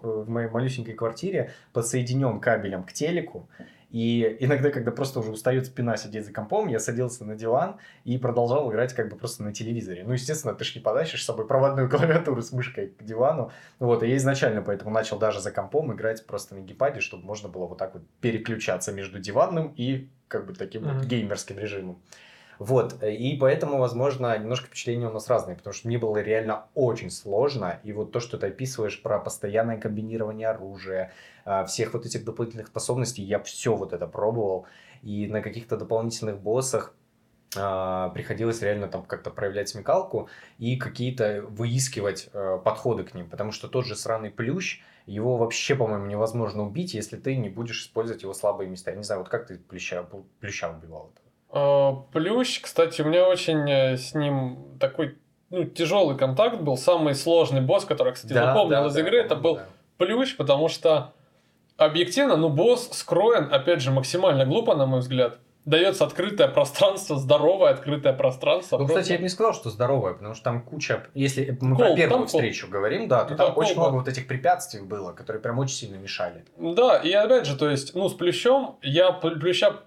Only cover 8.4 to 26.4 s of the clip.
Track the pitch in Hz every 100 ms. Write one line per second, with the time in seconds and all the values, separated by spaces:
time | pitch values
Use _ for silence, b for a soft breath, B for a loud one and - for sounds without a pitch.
8.4 | 120 135 139 110 127 127 107 95 113 -
9.4 | 104 101 113 117 95 90 98 127 131 156
10.4 | 113 98 113 - - 120 160 - - 110
11.4 | 110 135 139 135 127 147 160 160 160 120
12.4 | 113 131 127 - 98 - 107 110 131 160
13.4 | 110 B B _ 123 117 113 135 131 131
14.4 | 127 107 95 98 107 110 110 104 110 101
15.4 | 98 104 95 147 156 98 110 110 - 104
16.4 | - 98 95 - 135 120 - 95 92 104
17.4 | 101 90 87 90 95 90 - _ 123 110
18.4 | 110 110 - 92 - 98 98 98 95 107
19.4 | 175 165 156 - 123 135 - _ _ 113
20.4 | 98 95 98 220 156 135 131 120 104 101
21.4 | - 98 104 101 92 90 B B B B
22.4 | B B 98 131 117 - 107 110 123 135
23.4 | 135 160 160 139 127 117 139 131 120 107
24.4 | 107 123 - - 120 120 117 110 - 117
25.4 | 101 87 104 98 113 117 110 107 101 110